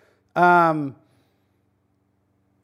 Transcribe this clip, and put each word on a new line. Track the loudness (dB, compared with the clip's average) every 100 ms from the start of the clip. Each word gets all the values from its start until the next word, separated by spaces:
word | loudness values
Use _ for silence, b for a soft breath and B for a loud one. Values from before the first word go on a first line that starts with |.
| b b _ -2
Um, | 2 2 0 -4 -10 -16 _ _ _ _ _ _ _ _ _ _ _ _ _ _ _ _